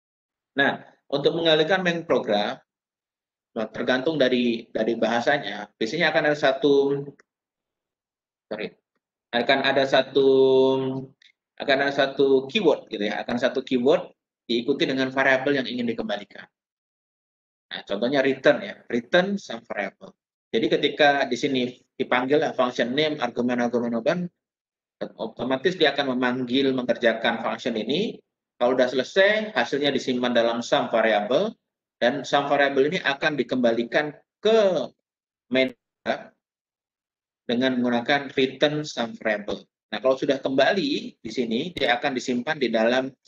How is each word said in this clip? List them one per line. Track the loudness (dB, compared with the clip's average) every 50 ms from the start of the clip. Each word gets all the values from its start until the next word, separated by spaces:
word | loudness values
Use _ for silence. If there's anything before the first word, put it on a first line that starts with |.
| _ _ _ _ _ _ _ _ _ _ _ 0
Nah, | 0 0 0 -2 -10 -20 _ _ _
untuk | _ -4 0 2 2 0 2
mengendalikan | 4 4 4 4 4 2 2 2 2
main | 0 -2 -2
program, | -2 0 0 0 2 0 0 0 0 -2 -6 -10 _ _ _ _ _ _ _ _ _ _ _ _ _ _ _ _ _ _ _
nah, | -6 -6 -6
tergantung | -6 -4 -2 0 0 0 0 -2 0 2
dari, | 2 2 2 2 2 0 -2 -2 -6 -8 -4
dari | -2 -2 -2 0 0
bahasanya, | 0 0 0 0 0 0 0 0 -2 -6 -10 -10 -12 -14 _ _
biasanya | -6 -4 -2 -2 -2 0
akan | 0 0 0
ada | 0 0 2
satu, | 2 0 0 2 2 4 4 4 4 2 -2 -4 -6 -10 -14 -20 _ _ _ _ _ _ _ _ _ _ _ _ _ _ _ _ _ _ _ _ _ _ _ _ _ _
sorry, | -10 -8 -8 -10 -12 _ _ _ _ _ _ _ _ _ _ _
akan | -2 -2 2 2 0 2
ada | 2 0 2 2 2
satu, | 4 2 2 2 2 2 4 4 6 6 6 6 6 6 6 4 4 2 0 -2 -4 -4 -6 -8 -12 _ _ _ _ _ _ _ _ _
akan | _ -2 0 0 2 0
ada | 0 2
satu | 0 0 0 2 2 4 4 4 4 2 0
keyword | -2 2 4 4 2 2 -2 -10
gitu | -8 -4 -4
ya, | -4 -4 -6
akan | -6 -4 -4 -2
satu | -2 -2 -2 -2
keyword | -4 -2 -2 2 4 4 2 2 0 -6 -16 _ _ _ _ _ _
diikuti | -4 -4 -2 0 -2 0 0 0 -2
dengan | 0 -2 -2 -2 0
variabel | 0 2 2 2 2 2 0 -2 -2
yang | -2 -4
ingin | -6 -4 -4
dikembalikan. | -4 -4 -4 -6 -6 -6 -8 -8 -16 -20 -20 -20 _ _ _ _ _ _ _ _ _ _ _ _ _ _ _ _ _ _ _ _ _ _ _ _ _
Nah, | -14 -14 -8
contohnya | -8 -4 -2 -2 0 2 2
return | 2 2 0 4 4 2 2 2
ya, | -2 -10 -14 -16 -8 _
return | -4 -4 -2 2 2 2 2 2 -2 -6
some | -8 -10 -14 -14
variable. | -12 _ -8 -6 -6 -8 -10 _ -20 -20 -20 _ _ _ _ _ _ _
Jadi | -2 -2 0
ketika | 2 0 0 0 -2 2 4 4 4 4 2 0 -2
di | -2 -2
sini | -2 -2 0 0 -2 -4 -6 -12 _ _ _
dipanggil | -8 -4 0 0 0 2 2 2 2
lah | 2 0 0 0
function | -2 -2 0 -2 -4 -2
name, | 0 0 0 0 -2 -4
argumen, | -6 -6 -4 -2 -2 -2 0 0
argumen, | -2 -2 -2 -2 -2 -2 -4 -2
argumen, | -2 -2 -2 -2 -4 -8 -10 _ _ _ _ _ _ _ _ _ _ _ _ _ -14 -14 -10
otomatis | -10 -10 -10 -8 -8 -4 -4 -4 -2 -2 -2 0 2
dia | 0 0 2
akan | 0 -2 -2 -2
memanggil, | 0 0 0 -2 -2 -4 -2 0 2 2 2 0
mengerjakan | 0 -2 -2 -2 2 2 0 0 2 -2 -2 -2 -2
function | -4 -6 -6 -4 -6 -6 -4
ini. | -4 -4 -2 -2 -2 -2 -4 -6 -10 _ _ _ _ _ _ _
Kalau | _ 0 2 4 2
udah | 2
selesai, | 2 0 -2 -4 0 2 4 4 4 2 0 -2 -2
hasilnya | -2 -2 -2 0 -2 0 0 0
disimpan | 0 0 -2 -2 -2 -2 -2 0
dalam | 2 2 2 2 0 -2
sum | -2 0 0 0 0
variable, | 0 0 2 2 2 2 0 0 0 0 0 0 -2 -6 _ _ _ _ _ _ _ _ _
dan | 0 0 0 -2
sum | -4 -2 0 0 0
variable | 0 2 2 2 2 2 2 2
ini | 2 0 -2
akan | -2 -4 -4 -2 -2 -2 -2
dikembalikan | -2 -4 -2 -2 0 2 2 2 0 -2 0 -2 -2 -2 -2 -8 -12 _ _ _ _
ke | 0 2 4 4 4 2 2 0 -4 -6 -10 _ _ _ _ _ _ _ _ _ _ _
main | 0 2 2 0 -2 _ _ _ _ _ _ -6 -6 -4 -8 -16 _ _ _ _ _ _ _ _ _ _ _ _ _ _ _ _ _ _ _ _ _ _ _ -4
dengan | -2 0 0 0 0
menggunakan | 0 0 0 0 0 0 0 0 0 -2 -2 0 0
return | 0 0 2 0 0 0 0 -2 -6
sum | -6 -6 -6 -6 -6 -8 -6
variable. | -4 -4 -2 -2 -4 -8 -10 -10 -10 _ _ _ _ _
Nah, | -12 -2
kalau | 0 0 0
sudah | 2 0 0 -2 0
kembali | -2 -2 2 2 2 2 2 0 -2 -2 -4 -6 -6 -10 -16 _
di | -14 -8 -6
sini, | -4 -4 -2 -2 -4 -4 -6 -6
dia | -4 -2 0 0 0
akan | -2 -4 -4
disimpan | -4 -4 -2 -4 -4 -4 -4 -4
di | -2 -2 -2
dalam, | 0 2 2 2 2 0 -2 -4 -10 _ _